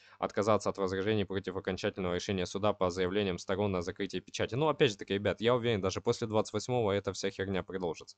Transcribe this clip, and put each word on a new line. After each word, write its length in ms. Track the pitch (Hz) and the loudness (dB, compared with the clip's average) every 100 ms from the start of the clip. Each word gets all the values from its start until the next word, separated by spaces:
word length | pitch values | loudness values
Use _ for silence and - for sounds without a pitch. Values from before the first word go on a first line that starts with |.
| - - | -20 -6
отказаться 520 | 95 - 104 104 - | -4 0 2 2 2
от 80 | - | 0
возражений 480 | 95 95 98 110 92 | 0 0 2 2 0
против 320 | 95 95 92 | -2 -4 -4
окончательного 580 | 98 92 107 101 90 87 | -4 -2 -2 -2 0 0
решения 300 | - 95 87 | 0 0 -2
суда 260 | 98 104 | 0 0
по 180 | 101 110 | 2 0
заявлениям 480 | 87 90 101 98 87 | 2 0 2 0 -2
сторон 360 | - 95 104 | -2 0 2
на 80 | 90 | 0
закрытие 400 | 87 92 98 92 | -2 -4 -6 -6
печати. 340 | - - 98 117 | -8 -4 -4 0
Ну, 140 | 156 | 0
опять 220 | 135 147 | 4 2
же 60 | 98 | 2
таки, 160 | - | -4
ребят, 280 | 98 101 - | 0 0 2
я 140 | 113 123 | 2 2
уверен, 260 | 117 107 | 2 0
даже 180 | 92 - | 0 0
после 260 | - 117 113 | -2 -2 0
двадцать 280 | 107 101 | 0 0
восьмого 400 | 107 - 123 107 | -2 -2 0 2
эта 180 | 98 98 | 2 0
вся 180 | 92 98 | -4 -4
херня 320 | - 98 95 | -4 -2 -2
продолжится. 520 | 85 92 87 78 - | -2 -4 -4 -4 -10